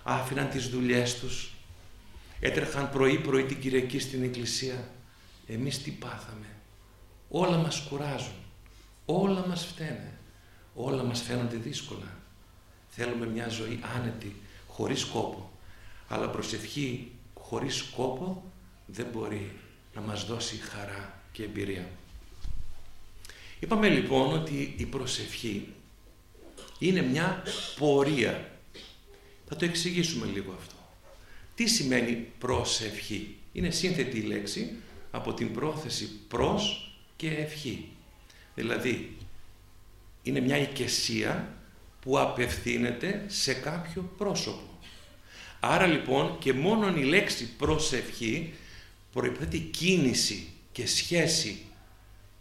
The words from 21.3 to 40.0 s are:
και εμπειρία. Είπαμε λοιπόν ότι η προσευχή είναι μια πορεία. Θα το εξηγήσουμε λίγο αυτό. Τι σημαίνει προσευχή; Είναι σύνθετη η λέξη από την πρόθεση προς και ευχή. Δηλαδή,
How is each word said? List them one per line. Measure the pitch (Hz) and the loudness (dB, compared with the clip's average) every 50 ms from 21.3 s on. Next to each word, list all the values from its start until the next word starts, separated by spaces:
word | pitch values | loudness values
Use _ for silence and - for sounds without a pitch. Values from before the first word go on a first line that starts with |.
και | - - | -10 -8
εμπειρία. | 107 101 98 98 101 98 98 87 87 90 90 - - - - - - - - - - - - - - - - - - - - - - - - - - - - - - - - - | -8 -6 -4 -4 -2 -2 -2 -4 -6 -8 -10 -14 -16 -16 -16 -16 -16 -14 -8 -4 0 0 2 2 2 0 -2 -4 -6 -8 -10 -12 -12 -14 -14 -14 -14 -14 -16 -16 -16 -14 -10 -8
Είπαμε | - - 226 208 214 190 | 0 2 4 6 8 8
λοιπόν | 156 131 - - 135 131 135 147 | 8 6 6 4 4 6 6 6
ότι | 160 160 160 151 143 139 143 - - | 4 2 0 0 -2 -2 -2 -2 -4
η | - 120 | -4 -4
προσευχή | 117 - 131 120 - - - 104 - - - - 113 101 101 - - - - - - - - - - - - - - - - - - - - - - - - | -4 -2 -4 -2 -2 -2 -4 -4 -6 -6 -6 -4 -2 -2 -4 -4 -8 -14 -18 -20 -20 -20 -20 -20 -20 -20 -20 -20 -20 -20 -20 -20 -18 -18 -18 -18 -16 -8 0
είναι | - 185 190 170 | 2 4 4 4
μια | 135 127 131 156 170 190 185 - - - - - - - - - | 4 4 4 4 2 2 0 0 -4 -6 -6 -6 -6 -8 -2 2
πορεία. | 147 147 139 139 139 147 151 127 107 92 - 90 - - - - - - - - - - - - - - - - - - - - - - | 6 6 8 8 8 6 6 6 4 4 4 0 -4 -10 -14 -18 -20 -18 -18 -16 -16 -18 -18 -20 -20 -20 -20 -20 -20 -20 -20 -20 -12 -10
Θα | 151 | -4
το | 160 175 | 0 0
εξηγήσουμε | 170 170 - - 180 170 175 - - 131 117 110 | 0 2 2 0 2 2 2 2 2 0 0 -2
λίγο | 101 98 98 92 95 92 87 | -2 -2 -2 -4 -6 -8 -10
αυτό. | - - - - - - - - - - - - - - - - - - - | -12 -16 -16 -18 -20 -20 -20 -20 -20 -20 -20 -20 -18 -16 -16 -16 -16 -12 -2
Τι | - 233 | 2 2
σημαίνει | - - - 147 131 127 120 113 117 120 117 - - - - | 4 4 4 4 4 4 4 4 4 0 -2 -4 -8 -8 -4
προσευχή; | 127 123 127 120 113 - - - 110 104 - - - - 107 92 - - - - - - | 0 2 2 2 2 2 0 0 0 -2 -4 -6 -6 -6 -6 -6 -6 -8 -12 -14 -16 -10
Είναι | - 175 180 175 | -4 -2 0 0
σύνθετη | - - 185 175 - 139 120 - 113 110 | 2 2 2 2 2 2 0 0 0 0
η | |
λέξη | 104 104 104 101 101 - - 202 240 - - - - - - - - - | 0 0 0 -2 -2 -2 -4 -4 -4 -6 -6 -10 -12 -14 -14 -14 -12 -8
από | - 117 113 113 - | -6 -4 -4 -4 -2
την | - 120 110 113 | 0 -2 -2 0
πρόθεση | 131 147 156 151 151 - 120 113 - 104 - - - - - | 0 -2 -2 -2 -2 -4 -4 -4 -4 -4 -6 -8 -12 -10 -4
προς | 117 120 135 165 208 202 - - - - - - - - - - - | 2 2 4 4 4 4 2 2 0 -2 -6 -12 -16 -18 -20 -20 -8
και | - 160 160 | -4 -2 0
ευχή. | 156 151 151 151 - - - 123 101 - - - - - - - - - - - - - - - - | 0 0 -2 -4 -4 -6 -4 -4 -4 -4 -6 -10 -14 -18 -20 -20 -20 -20 -20 -20 -20 -20 -20 -12 -6
Δηλαδή, | - 113 117 120 110 120 127 110 - - - - - - - - - - - - - - - - - - - - - | -4 -2 0 0 0 2 0 0 0 -4 -8 -10 -12 -10 -10 -10 -12 -12 -14 -16 -20 -20 -20 -20 -20 -20 -20 -20 -20